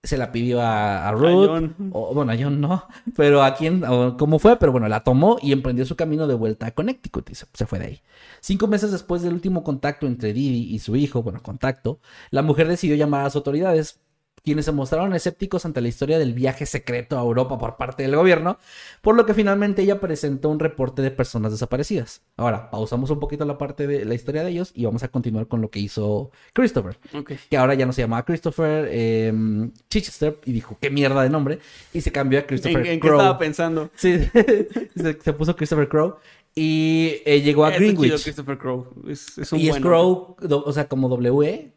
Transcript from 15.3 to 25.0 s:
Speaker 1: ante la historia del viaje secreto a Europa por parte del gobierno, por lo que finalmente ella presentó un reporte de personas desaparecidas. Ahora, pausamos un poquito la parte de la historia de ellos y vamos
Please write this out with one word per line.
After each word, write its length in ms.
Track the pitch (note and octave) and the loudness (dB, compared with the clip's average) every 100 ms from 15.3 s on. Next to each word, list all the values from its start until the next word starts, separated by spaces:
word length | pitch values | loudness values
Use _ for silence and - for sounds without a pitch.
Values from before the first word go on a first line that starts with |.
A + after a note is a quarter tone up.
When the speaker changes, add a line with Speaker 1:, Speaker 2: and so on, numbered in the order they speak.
| - G3 F3+ E3+ | -6 -6 -4 -4
Speaker 1:
ante 160 | C#3 | -4
la 60 | A#2+ | -4
historia 300 | A#2 C#3+ D#3+ | -4 0 0
del 140 | C#3 | 0
viaje 320 | A#2+ C3 C3 | 0 -2 -2
secreto 540 | D3 C3+ - A#2+ A#2 C#3 | -6 -6 -6 -8 -4 -2
a 20 | |
Europa 380 | A#2+ A#2 B2+ B2+ | 0 0 0 -4
por 180 | A#2 - | -8 -8
parte 280 | B2+ - | -10 -6
del 120 | C3+ D3 | -2 4
gobierno, 400 | F#3 E3 E3 - _ - - - | 4 4 2 -6 _ -20 -20 -2
por 120 | G#3+ | 4
lo 120 | A3+ A3+ | 4 4
que 80 | |
finalmente 480 | G#3 G3+ G3 G3+ G3 | 4 2 2 0 2
ella 180 | G3 G3 | 2 0
presentó 480 | F#3+ D3+ D3 C3+ D3+ | -2 -4 -4 -2 -2
un 100 | D3+ | -2
reporte 440 | D#3 D#3 B2+ B2+ | -2 -2 -4 -2
de 80 | C3 | -4
personas 420 | C3 B2 A#2 A2 | -2 -4 -2 -4
desaparecidas. 720 | G#2+ A#2 B2+ D3 G3+ A2+ - _ - | -4 -4 -4 -2 -4 -6 -14 _ -4
Ahora, 320 | A#2+ G#2 - | -2 -2 -6
pausamos 400 | G#2 A2 A#2+ C3+ | -8 -4 -4 -2
un 100 | D3 | -2
poquito 240 | D3 D3 | -4 -4
la 140 | D3 C#3+ | -6 -4
parte 280 | C#3+ C#3+ C#3+ | -8 -6 -4
de 200 | C#3+ G#2+ | -2 -2
la 80 | |
historia 280 | A#2 A#2+ D3 | -6 -4 -4
de 60 | F3 | -4
ellos 220 | E3+ F#3 | -4 -8
y 120 | - A#2 | -4 -4
vamos 160 | A2+ | -2